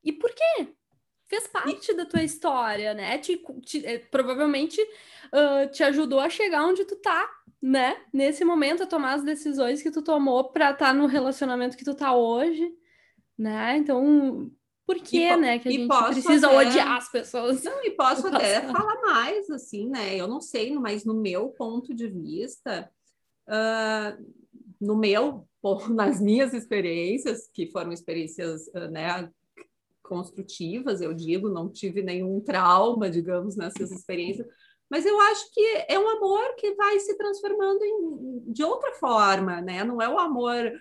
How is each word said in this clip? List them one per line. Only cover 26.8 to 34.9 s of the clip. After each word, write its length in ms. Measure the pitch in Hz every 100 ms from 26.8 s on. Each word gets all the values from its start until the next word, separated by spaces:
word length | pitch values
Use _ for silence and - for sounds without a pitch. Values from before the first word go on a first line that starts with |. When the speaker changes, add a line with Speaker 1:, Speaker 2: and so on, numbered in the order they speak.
| 175 165 175 247 269 226 -
Speaker 2:
que 160 | - 160
foram 220 | 185 170
experiências, 760 | 170 - 165 156 170 170 160 -
ah, 140 | 180 165
né, 420 | 160 165 180 170 _ _ _ - _ _ _
construtivas, 1000 | - 180 185 - 190 - 165 220 262 196
eu 140 | 165
digo, 340 | 165 165 180 208
não 220 | 175 165
tive 320 | - 196 185
nenhum 380 | 185 180 185 196
trauma, 680 | 208 185 180 180 226 233 202
digamos, 460 | 165 170 180 196 202
nessas 340 | 175 - 180
experiências, 560 | 185 - 185 175 202 233 _ _ _ _